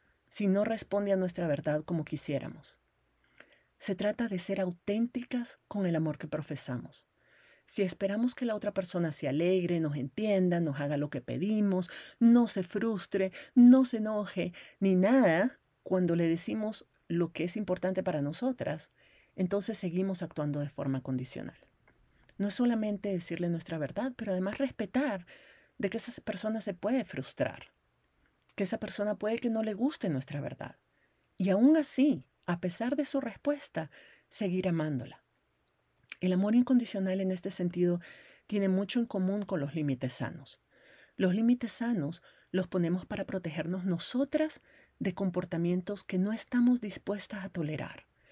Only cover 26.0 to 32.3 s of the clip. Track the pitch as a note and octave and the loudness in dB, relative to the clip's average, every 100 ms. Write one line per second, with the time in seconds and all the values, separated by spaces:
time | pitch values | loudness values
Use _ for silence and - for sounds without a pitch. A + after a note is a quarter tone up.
26 | - - - G#3 G#3+ A3 G3+ F3+ G#3 C4 | -8 -8 -8 -4 -4 -4 -4 -4 0 0
27 | G3+ - B2+ - C3+ - - _ _ _ | -2 -6 -8 -4 -4 -4 -14 _ _ _
28 | _ _ _ _ _ - G3 A3 G3 - | _ _ _ _ _ -4 -4 -2 -6 -4
29 | G#3 G#3 G#3+ A#3 A#3+ A3 A3 G3+ C4 - | -2 -2 -2 -2 0 0 -2 0 -2 0
30 | G3 C3+ - C#3+ - - - - _ _ | -2 -2 -4 -6 -6 -8 -12 -14 _ _
31 | _ _ _ - F#3+ C#4+ C4 D#4 C#4+ - | _ _ _ -2 2 6 6 6 4 2
32 | C#4+ D#3+ - | 4 2 -4